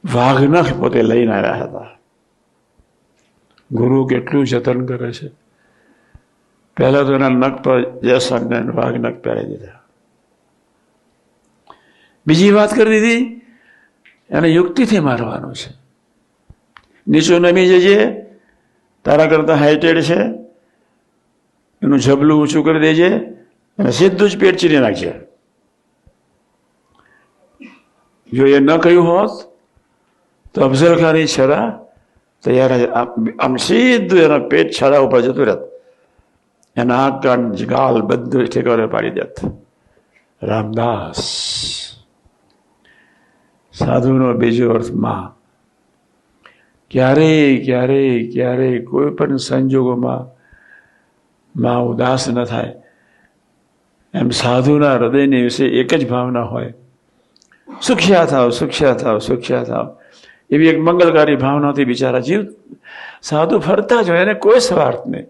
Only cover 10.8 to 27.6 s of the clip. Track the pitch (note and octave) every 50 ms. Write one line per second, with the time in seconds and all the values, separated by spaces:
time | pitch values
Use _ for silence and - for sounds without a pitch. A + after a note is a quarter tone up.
10.8 | _ _ _ _ _ _ _ _ _ _ _ _ _ _ _ _ _ _ - _
11.8 | _ _ _ _ _ _ _ _ _ D3+ D#3 E3 F#3+ G3+ G3+ G#3+ G#3 G#3 G#3+ B3
12.8 | A3 A3 A3 G#3+ G#3+ A#3 A#3 A#3 B3+ A#3 - - _ _ _ _ _ _ _ _
13.8 | _ _ _ _ _ - _ _ _ _ D3+ D3+ E3+ E3 D#3+ E3+ F3+ F4 - C4+
14.8 | B3+ A3 G#3+ F#3+ D3+ C#3 B2 A2+ A#2 A2 - - - C3+ B2+ - - - - _
15.8 | _ _ _ _ _ _ _ _ _ _ _ _ _ _ - _ _ _ _ -
16.8 | _ _ _ _ _ - D3 D#3 D#3 E3 F3 E3+ F3 F3 F3 F#3 F#3 F3+ F#3 F3+
17.8 | F3+ G3 G3+ G#3 G#3+ B3 G3 - - - - _ _ _ _ _ _ _ _ _
18.8 | _ _ _ _ _ D3 D3 D3 D#3 D#3 D#3+ D#3 D3+ D3+ D#3+ C#3+ D3 D3 D#3 D3+
19.8 | E3+ E3 E3 E3 C#3+ D3 E3+ F#3+ G#3 A3+ A3+ - - - _ _ _ _ _ _
20.8 | _ _ _ _ _ _ _ _ _ _ _ _ _ _ _ _ _ _ _ _
21.8 | - C#3+ C#3+ C3+ A#2 C3+ C#3 C#3 C#3+ D#3 D#3 D3+ D3 D3 D#3 D#3+ D3 D#3+ D#3+ D#3+
22.8 | D3+ D#3 D#3 D#3+ F3 F#3 A3 A3+ - - - - - _ _ _ _ _ _ -
23.8 | G3+ B2 A2+ A#2 F3 F#3+ F#3 F3 G#3 G3+ F3+ - F#3+ F#3+ F3+ - F3 E3 D#3 C#3+
24.8 | B2 G#2+ F#2+ F2 F#2 E2+ D#2+ - - _ _ _ _ _ _ _ _ _ _ _
25.8 | _ _ _ _ _ _ _ _ _ _ _ _ _ _ _ _ _ _ _ _
26.8 | _ _ _ _ _ _ _ _ _ _ _ _ _ _ _ _